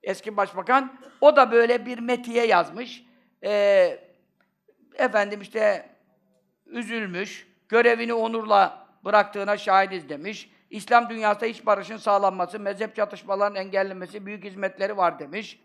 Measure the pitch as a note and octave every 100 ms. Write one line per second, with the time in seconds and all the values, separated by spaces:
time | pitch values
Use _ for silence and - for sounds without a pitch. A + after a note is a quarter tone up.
0 | G3+ F#3+ A3 G#3 G3 F#3 F3+ C4 C4 -
1 | - _ C#4+ D4+ C4 A#3 A#3 A#3+ A3 A#3+
2 | A#3+ B3 A#3+ A#3 A#3 F3+ D#3 F3 B3+ -
3 | _ _ _ _ G3 G#3 G3+ G3 F3+ C3+
4 | - _ _ _ _ _ _ _ _ -
5 | B3+ G#3 G3+ G3+ G3 A3 G#3+ F#3 - _
6 | _ _ _ _ _ _ _ A#3 A3+ A3+
7 | G3+ F3 F#3 - - _ _ A3+ A#3+ A#3
8 | A#3 A#3 A3+ A3+ G#3+ G3+ F#3 - - _
9 | F#3+ G#3 G3+ G#3 G3 G#3 G3+ F#3+ F#3+ F#3+
10 | C#3 D3 F3+ G#3+ - _ _ G#3+ G3 A#3+
11 | A3+ A3+ G#3+ G#3 A3+ A3+ - G3 F#3 A3
12 | - G3+ G3 F#3 F3 G#3+ G3+ F#3+ A3 -
13 | G#3 F#3+ - G3 G3+ G3 F#3+ G3 G3 F#3
14 | F3+ G#3 G3 G#3 G3 F#3+ F#3+ F#3+ G3 G3+
15 | F3 D3+ C#3+ F#3 G#3+ -